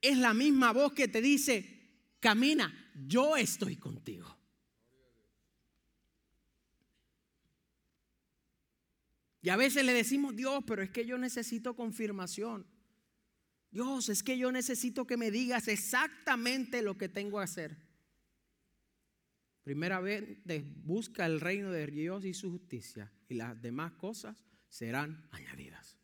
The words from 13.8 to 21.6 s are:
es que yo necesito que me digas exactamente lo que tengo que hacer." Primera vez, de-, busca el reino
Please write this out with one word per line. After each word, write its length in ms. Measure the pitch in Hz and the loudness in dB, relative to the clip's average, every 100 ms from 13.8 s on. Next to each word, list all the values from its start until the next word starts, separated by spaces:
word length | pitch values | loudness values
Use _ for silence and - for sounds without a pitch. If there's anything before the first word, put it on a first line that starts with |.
| 247 269 226 | -2 -2 0
es 120 | 196 | -2
que 160 | - 254 | 0 0
yo 140 | 254 | 0
necesito 560 | 254 247 247 254 269 254 | 0 -2 -2 -2 -4 -4
que 100 | 240 | -2
me 140 | 226 | 0
digas 360 | 214 254 240 226 | 0 0 0 0
exactamente 1160 | 208 - 254 311 - - 247 240 262 247 240 | -2 0 0 0 -2 0 0 2 -2 -2 -2
lo 120 | 214 196 | -2 -4
que 140 | 196 | -6
tengo 300 | 196 202 202 | -6 -4 -4
que 40 | 185 | -4
hacer." 300 | - 156 156 _ _ _ _ _ _ _ _ _ _ _ _ _ _ _ _ _ _ | -6 -10 -12 _ _ _ _ _ _ _ _ _ _ _ _ _ _ _ _ _ _
Primera 360 | - 139 170 190 | -8 -4 -2 -2
vez, 460 | 185 208 220 202 180 | -2 -4 -6 -14 -6
de-, 160 | 156 | -6
busca 640 | 143 147 147 190 220 - 170 | -6 -12 -4 -4 -4 -2 0
el 160 | 160 | 0
reino 300 | 165 196 | 0 -2